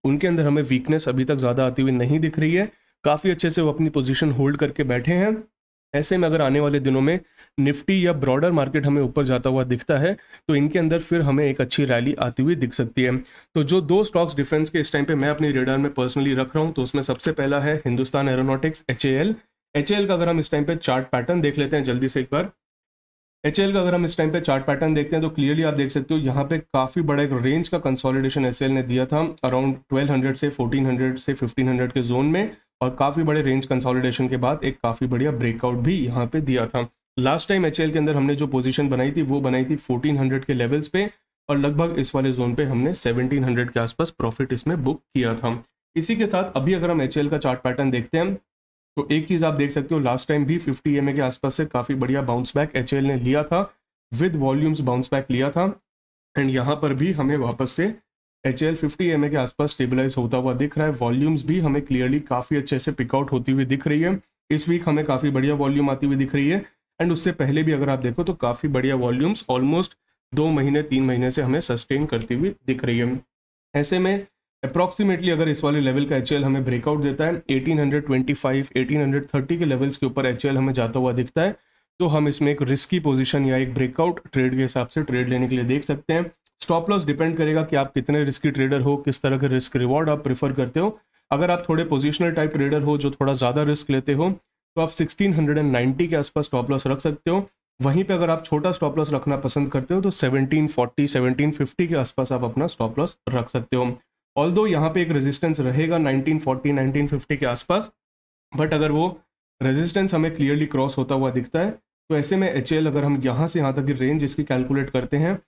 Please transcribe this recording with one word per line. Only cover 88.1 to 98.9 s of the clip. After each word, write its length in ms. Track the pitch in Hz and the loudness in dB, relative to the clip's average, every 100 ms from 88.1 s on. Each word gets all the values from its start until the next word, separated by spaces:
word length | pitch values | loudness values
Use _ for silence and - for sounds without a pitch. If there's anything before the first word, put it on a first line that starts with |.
| 147 | 0
रिस्की 260 | 143 135 151 | 0 0 -2
ट्रेडर 300 | 135 131 131 | 0 2 2
हो, 160 | 135 143 | 2 0
किस 260 | 143 131 | 0 -2
तरह 160 | 139 135 | 0 0
के 100 | 139 | 0
रिस्क 280 | 127 123 131 | 0 -2 -2
रिवॉर्ड 340 | 123 143 160 | 0 2 2
आप 120 | 147 | 0
प्रेफर 280 | 143 127 139 | -2 -2 -2
करते 280 | 131 123 160 | -2 -2 0
हो। 180 | 202 220 _ _ - | -2 -2 _ _ -4
अगर 200 | 143 180 | 0 0
आप 140 | 175 175 | 0 0
थोड़े 160 | 160 | 0
पोजिशनल 480 | 160 139 147 147 175 | 0 0 0 0 0
टाइप 200 | 160 156 | 0 0
ट्रेडर 300 | 151 139 151 | 0 0 2
हो 160 | 143 147 | 2 0
जो 120 | 139 | 0
थोड़ा 240 | - 139 | 0 0
ज़्यादा 280 | 131 123 139 | 2 0 2
रिस्क 280 | 151 147 - | 0 0 0
लेते 220 | 135 139 | -2 0
हो, 180 | 139 175 | 0 0
तो 520 | 190 _ _ _ - | -2 _ _ _ -4
आप 80 | 160 | -4
सिक्सटीन 440 | - 160 - 202 | -2 -4 0 0
हंड्रेड 240 | 165 147 151 | 2 2 2
एंड 140 | 147 | 2
नाइंटी 360 | 123 127 135 170 | 2 2 0 0
के 80 | 160 | 0
आसपास 280 | 143 156 | -2 -4
स्टॉप 260 | 143 127 123 | -2 -2 0
लॉस 160 | 135 131 | -2 0
रख 140 | 135 | -2
सकते 300 | 160 147 - | -2 -4 -2
हो। 160 | 185 196 _ _ - | -2 -2 _ _ -2
वहीं 240 | 135 156 | 0 2
पे 100 | 196 | 2
अगर 160 | 185 170 | 0 0
आप 140 | 160 | 0
छोटा 280 | - 151 180 | 0 -2 0
स्टॉप 260 | 175 147 | 0 -2